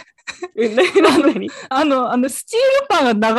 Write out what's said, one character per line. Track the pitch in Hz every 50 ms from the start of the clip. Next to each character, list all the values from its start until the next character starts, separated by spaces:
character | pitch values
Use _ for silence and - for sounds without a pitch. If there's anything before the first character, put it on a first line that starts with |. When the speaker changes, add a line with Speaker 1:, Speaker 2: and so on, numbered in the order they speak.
| - _ _ _ _ - - - 349 370 -
Speaker 1:
え、 | 214 233 220
な-、 | 208 240 370 349 - 392 320 392 262 320
な-、 | 277 320
な | 269
に？ | 190 202 - - - - -
Speaker 2:
あ | 262 269 311
の、 | 302 269 262 247 -
あ | 233 247
の、 | 254 269
ス | - - -
チ | - 440 453
ー | 539 539 539 554
ル | 554 -
パ | 415 339 277 247
ン | 220 208
が | 220 220 220